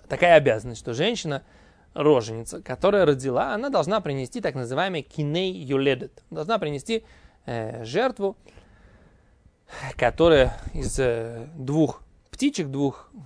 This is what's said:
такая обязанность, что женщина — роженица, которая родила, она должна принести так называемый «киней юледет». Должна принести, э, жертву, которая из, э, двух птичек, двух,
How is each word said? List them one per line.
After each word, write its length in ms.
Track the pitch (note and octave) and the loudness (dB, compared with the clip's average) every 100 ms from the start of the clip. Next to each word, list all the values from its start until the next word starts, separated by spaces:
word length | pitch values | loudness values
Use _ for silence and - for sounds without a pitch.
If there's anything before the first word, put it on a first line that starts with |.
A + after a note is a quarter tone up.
| - | -8
такая 280 | C#3 F3 D#3+ | 2 8 8
обязанность, 440 | C3+ A2 B2 A2+ | 8 2 -2 -10
что 140 | - | -6
женщина — 500 | A#2 F#3+ A#3 D#3+ C#3 - _ _ _ _ | -2 0 -2 -4 -6 -8 _ _ _ _
роженица, 680 | - D3+ C3+ A2 A2+ A2+ E3+ | 0 4 4 2 -6 -10 -12
которая 440 | - B2+ F#3 G3+ D#3+ | -10 -2 2 4 4
родила, 480 | C3+ C3+ B2 B3 | 2 0 -2 -2
она 160 | G#3+ C#4 | -4 -2
должна 300 | G#3+ E3 G#3+ | 0 0 -2
принести 400 | D#3+ C3+ B2+ B3 | -2 -6 -6 -6
так 140 | F#3+ C3 | -6 -4
называемый 460 | A#2+ C3 F#3+ F3 | -4 -2 -2 -4
«киней 500 | - - D3 D#3+ F#3 | -8 -6 -4 -2 -4
юледет». 720 | F#3 C3+ C3+ C#3 C3 C3 - - | -6 -2 0 2 0 -4 -16 -14
Должна 260 | D#3+ D#3 A3+ | -8 -4 -2
принести, 460 | D#3+ C#3+ - A3+ - - - _ - | -2 -6 -4 -6 -6 -20 -20 _ -8
э, 380 | A#2 A2 A#2 | -6 -6 -8
жертву, 540 | A2+ D#3 B3+ A3 G3 - - - - - - - _ _ _ _ _ _ _ - C3+ - | -6 -2 -2 -2 -4 -6 -14 -20 -20 -20 -20 -20 _ _ _ _ _ _ _ -14 -12 -2
которая 600 | A#2+ - E3+ D3 B2+ - - | 0 4 6 6 6 0 -8
из, 260 | - B2+ - | -6 -4 0
э, 480 | B2+ A#2 A2+ A#2 B2+ E3 | 0 0 -4 -10 -14 -10
двух 480 | C3 D3+ D3 - - _ _ | -2 2 2 0 -16 _ _
птичек, 360 | - C#4+ C#4 D3 | -4 -2 -2 -4
двух, 420 | C3+ C#3+ - - B3+ | -2 -2 -2 -14 -18